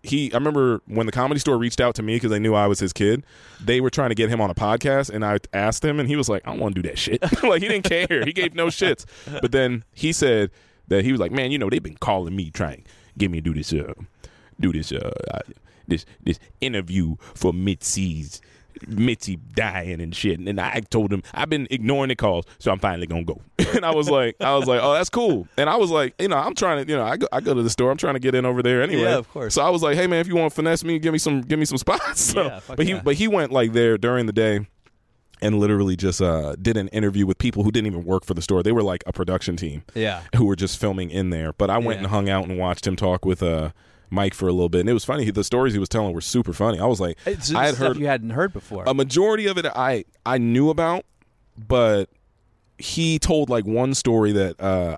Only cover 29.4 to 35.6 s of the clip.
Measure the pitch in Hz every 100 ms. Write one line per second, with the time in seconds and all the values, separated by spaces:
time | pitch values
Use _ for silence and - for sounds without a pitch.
29.4 | 113 - 160 175 156 147 180 170 170 170
30.4 | 160 - 160 160 160 160 160 156 160 139
31.4 | 123 151 151 135 - 202 - - - 220
32.4 | 147 98 - 131 160 185 143 143 220 202
33.4 | 139 131 113 117 117 107 117 123 113 104
34.4 | 110 104 104 _ _ _ _ _ _ -
35.4 | 107 107